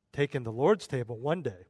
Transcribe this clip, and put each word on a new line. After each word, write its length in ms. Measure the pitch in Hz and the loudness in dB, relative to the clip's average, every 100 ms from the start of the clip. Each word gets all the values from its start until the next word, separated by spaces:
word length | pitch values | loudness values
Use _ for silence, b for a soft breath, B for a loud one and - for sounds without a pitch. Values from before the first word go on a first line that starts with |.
| _ | _
taking 300 | - 143 143 | -2 0 -2
the 100 | 113 | -4
Lord's 340 | 113 151 214 - | 2 4 4 0
table 300 | 135 113 113 | -4 -4 -4
one 240 | 135 180 | -2 -2
day 240 | 131 87 | -2 -8